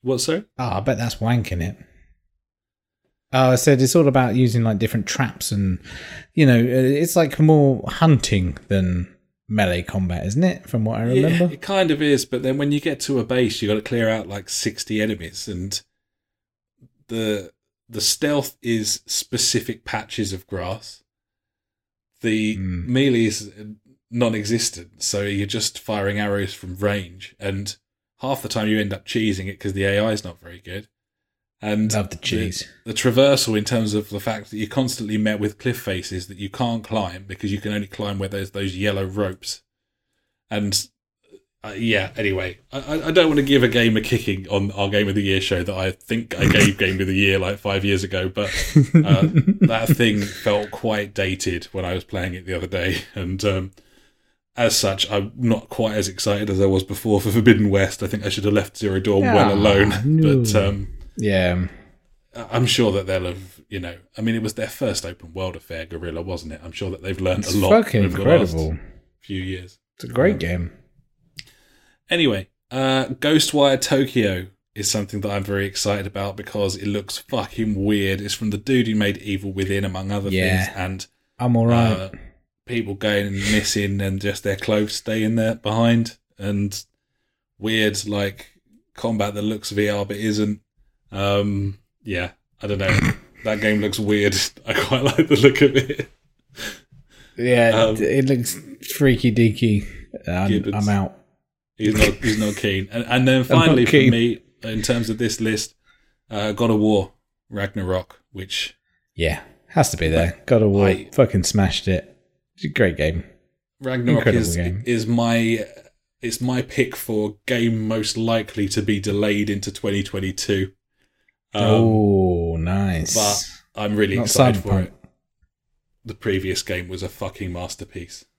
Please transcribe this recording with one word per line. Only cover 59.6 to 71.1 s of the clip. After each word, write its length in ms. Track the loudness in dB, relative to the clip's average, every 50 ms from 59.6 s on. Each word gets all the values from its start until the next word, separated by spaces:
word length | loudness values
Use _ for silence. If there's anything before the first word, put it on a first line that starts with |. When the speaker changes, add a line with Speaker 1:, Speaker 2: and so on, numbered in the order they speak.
| 4 6 6 6 4 4 2 0 0
Speaker 2:
no. 320 | 2 4 4 4 4 4 4 2
Speaker 1:
but, 120 | 2 2
um, 320 | 2 2 2 0 -2 -6 -10 -10 -14 -16 -16 -8 -4
Speaker 2:
Yeah. 500 | -2 0 2 2 2 2 0 0 -2 -4 -6 -12 -20 _ _ _ _ _ _ _ _ _ _
Speaker 1:
I, 140 | -16 -14 -4
I'm 140 | -2 0 0
sure 260 | 2 2 4 4 2 2
that 120 | 0 -2
they'll 200 | -2 -2 -2 -2
have, 340 | -4 -8 -8 -14 -20 -20 -20 _ _
you 140 | -10 -10
know, 160 | -10 -10 -12 -16 _ _ _ -4
I 40 |
mean, 120 | -2 -2 -2
it 60 | 0
was 120 | -2 -4 -4
their 160 | -6 -8 -8
first 360 | -6 -4 -4 -2 -2 -4 -6
open 280 | -8 -12 _ -18 -14 -8
world 240 | -6 -6 -6 -6 -10
affair, 280 | _ _ -12 -12 -12
Guerrilla, 360 | -10 -12 -10 -8 -8 -8 -8
wasn't 320 | -8 -6 -8 -8 -8 -12 -14
it? 80 | -14 -16
I'm 80 | -16
sure 180 | -10 -8 -8 -8
that 100 | -8 -8
they've 180 | -8 -8 -6 -2
learned 240 | -2 -2 0 0 -2
Speaker 2:
It's 100 | 0 0
Speaker 1:
a 40 | 2
lot 140 | 4 6 6 6 4
Speaker 2:
fucking 220 | 4 2 2 2
Speaker 1:
over 120 | 2 2 2
the 60 | 4
last 300 | 6 6 6 4 2 0
Speaker 2:
incredible. 260 | -2 -2 -2 -4 -6 -10 -16 -20 -20 _ _ _ _
Speaker 1:
few 200 | _ -10 -8 -8
years. 360 | -6 -8 -8 -10 -12 -16 -20 _ _ _ _
Speaker 2:
It's 100 | _ -14
a 20 | -6
great 260 | -2 2 2 2 2
Speaker 1:
Um, 40 | 0
Speaker 2:
game. 320 | -2 -4 -2 -4 -4 -6 -10 -16 _ _ _ _ _ _